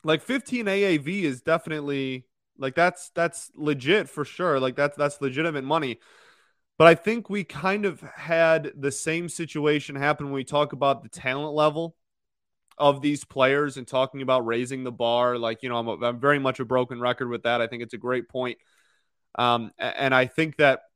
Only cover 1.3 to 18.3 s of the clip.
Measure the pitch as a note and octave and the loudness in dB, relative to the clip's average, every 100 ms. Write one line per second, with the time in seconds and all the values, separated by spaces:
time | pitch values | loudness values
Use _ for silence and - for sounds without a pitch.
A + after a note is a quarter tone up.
1.3 | B2 - D#3+ - D#3 C#3+ C#3 C3+ B2+ _ | -4 0 -2 -2 -8 -4 -4 -4 -6 _
2.3 | _ _ _ C3+ D3 F3 F3 - - E3+ | _ _ _ -4 2 2 0 -10 -4 -4
3.3 | - - - D3+ C#3 B2+ G#3 E3+ - C#3+ | -4 -18 -6 -2 -2 2 2 0 -8 -10
4.3 | - F3+ C#3 C3 B2+ C#3+ C#3+ C#3+ - C#3 | -4 0 0 0 0 -2 0 -2 -2 -4
5.3 | C3 E3 D3 C3+ D#3+ C3+ A#2 _ _ _ | -2 -2 -4 -2 -2 -2 -8 _ _ _
6.3 | _ _ _ _ - E3 E3 G#3 A#3 - | _ _ _ _ 8 8 8 2 -4 -4
7.3 | G3+ F3+ C#3+ F#3 G#3 G3+ D3+ - - D#3+ | -6 -6 -6 -2 -2 -4 -6 -18 -16 -2
8.3 | E3 E3 D#3+ D3 - C#3 - - E3 E3+ | 4 6 4 0 -4 -4 -2 -4 -4 -6
9.3 | - E3 D#3 D3 D3 - C#3 C#3+ D3 C#3+ | -8 -8 -2 0 0 -2 -2 0 0 -4
10.3 | C#3 C3 D3 D3 B2+ C#3 C#3 - - C3 | -6 -2 0 0 0 0 0 -6 -8 -4
11.3 | C3+ D3+ D3+ D3+ D3+ E3 _ _ _ _ | -4 -4 2 2 2 -8 _ _ _ _
12.3 | _ _ _ _ - C#3+ C#3 D3 D3 - | _ _ _ _ 2 2 4 -2 -4 -6
13.3 | C3+ C3 C#3 D3 C3 A#2+ C3 C3 C#3 C3 | 2 2 2 -2 -6 -4 -2 -2 -4 0
14.3 | C3 A2+ A#2 B2+ C3 B2+ A#2 A#2 A#2+ B2 | 0 2 -2 -4 -8 -10 -4 0 2 2
15.3 | B2 A#2 A2+ B2+ A#2+ A#2 G#2+ A#2+ A#2+ C#3 | 0 -4 -6 -6 -4 -4 -2 -4 0 2
16.3 | C#3+ C3+ B2 A#2+ B2+ B2 A#2+ B2 A#2+ B2 | 2 0 -2 0 0 0 -2 -4 -2 -4
17.3 | A#2 A#2 A#2+ A2+ A#2+ A#2 A2+ A#2+ B2 A#2 | -2 0 0 -2 -6 -12 -10 -4 -4 -4